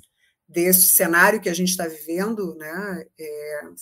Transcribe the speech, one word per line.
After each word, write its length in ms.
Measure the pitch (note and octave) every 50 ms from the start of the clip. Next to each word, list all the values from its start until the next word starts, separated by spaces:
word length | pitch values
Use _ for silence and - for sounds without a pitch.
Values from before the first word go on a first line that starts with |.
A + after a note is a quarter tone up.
| - _ _ _ _ _ _ _ _ _
deste 480 | D3 E3+ E3+ F#3 F#3 F#3 - - -
cenário 440 | - F#3 E3 E3+ E3+ F3+ G#3 G#3+ G#3+
que 80 | - F#3+
a 60 | E3+
gente 220 | F3 F#3 F3+ F3+
tá 120 | - F3 D#3+
vivendo, 680 | D#3+ - - E3 E3 F3+ G3 A3 A#3 G#3 G3 E3+ D#3
né, 500 | D#3+ D#3 D#3 E3 F#3 G#3 G3+ F3+ D#3+ - - _ -
é 420 | D#3+ D3+ D3+ D3 D3+ D3+ D3+ D3 E3 E3 F3+ -